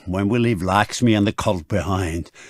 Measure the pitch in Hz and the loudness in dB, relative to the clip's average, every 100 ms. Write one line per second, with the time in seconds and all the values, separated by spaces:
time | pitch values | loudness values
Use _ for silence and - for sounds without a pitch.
0 | - 92 98 120 117 104 90 98 104 - | -6 -4 0 0 0 0 0 2 0 0
1 | 120 107 101 - - 92 78 101 82 95 | 2 4 2 0 -2 -2 -2 -2 -2 -2
2 | 90 82 80 - | -2 -4 -8 -14